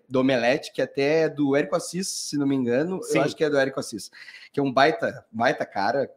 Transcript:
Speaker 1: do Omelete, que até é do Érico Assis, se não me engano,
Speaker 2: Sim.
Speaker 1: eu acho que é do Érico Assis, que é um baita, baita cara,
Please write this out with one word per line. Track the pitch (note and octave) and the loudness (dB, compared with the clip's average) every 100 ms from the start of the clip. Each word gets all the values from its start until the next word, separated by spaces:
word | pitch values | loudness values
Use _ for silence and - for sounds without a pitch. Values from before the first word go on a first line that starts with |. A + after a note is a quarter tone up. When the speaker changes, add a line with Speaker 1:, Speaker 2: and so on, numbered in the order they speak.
| - | -4
Speaker 1:
do | C3 | 0
Omelete, | C3 C3 A#2 C#3+ - | 2 4 2 0 -2
que | - | -4
até | C3 - C#3 D#3+ | -4 0 2 2
é | D#3 | 2
do | C#3+ C#3+ C#3 | 0 0 2
Érico | D3 F3 | 0 -2
Assis, | E3 E3+ F#3+ | -4 -6 -6
se | - - D3 | -8 -6 -2
não | C#3 | 0
me | C#3 | 0
engano, | A#2+ A#2+ E3 F#3+ | 2 0 0 -4
Speaker 2:
Sim. | - D3 | 0 0
Speaker 1:
eu | |
acho | C#3+ - | 0 0
que | |
é | D#3 | 0
do | C#3+ | 2
Érico | C3+ C3 | 0 -2
Assis, | B2 G#2+ - - - - - | -8 -10 -14 -18 -20 -20 -10
que | - | -4
é | |
um | C3+ | 0
baita, | B2 C#3+ D#3 A#2+ - - | 4 4 4 -2 -6 -10
baita | A2 B2 D3+ - | -2 0 0 -4
cara, | - G2 C#3 A#2+ | -2 0 0 -2